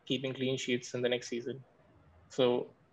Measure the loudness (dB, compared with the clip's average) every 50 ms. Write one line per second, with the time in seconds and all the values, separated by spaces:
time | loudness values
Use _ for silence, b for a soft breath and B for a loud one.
0 | _ -4 -4 -2 -2 -4 -4 -2 0 0 0 0 0 0 0 0 -2 -4 -4 0
1 | 0 0 0 0 -2 -4 -6 -4 -4 -6 -8 -8 -12 -20 -20 _ _ -20 -20 -20
2 | -20 -20 -20 -20 -20 -4 2 4 4 6 4 4 0 -4 -10 _ _ _